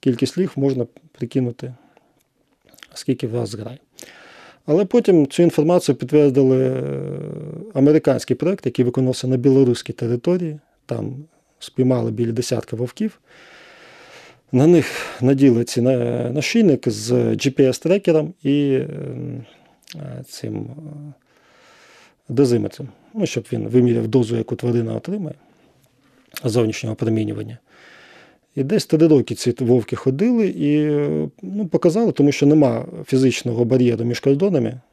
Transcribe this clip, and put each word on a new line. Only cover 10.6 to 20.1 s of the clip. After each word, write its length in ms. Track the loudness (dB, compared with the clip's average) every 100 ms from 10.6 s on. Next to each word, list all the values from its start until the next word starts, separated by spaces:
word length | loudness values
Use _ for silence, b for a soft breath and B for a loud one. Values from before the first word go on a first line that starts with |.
| _ _ _
Там 300 | -8 -8 -12 -18 _ _ _
спіймали 520 | -18 -2 0 2 -2
біля 220 | -4 -4
десятка 440 | -4 -4 -4 -6 -8
вовків. 440 | -8 -6 -8 -8 B B B B B B B B B B B B _
На 140 | 4 6
них 200 | 6 4 B B B
наділи 440 | 0 4 4 4
ці 160 | 0 0
на-, 500 | 0 0 -2 -4 -4
нашийник 580 | -4 -2 2 4 2 0
з 240 | -4 -2
G 380 | 0 0 0 -2
P 100 | 2
S-трекером 720 | 2 2 0 0 2 0 0 -6
і, 320 | -2 0 0
ем, 680 | 0 -4 -10 -12 -10 -10 -12 -16 b b b _
е, 300 | -18 -16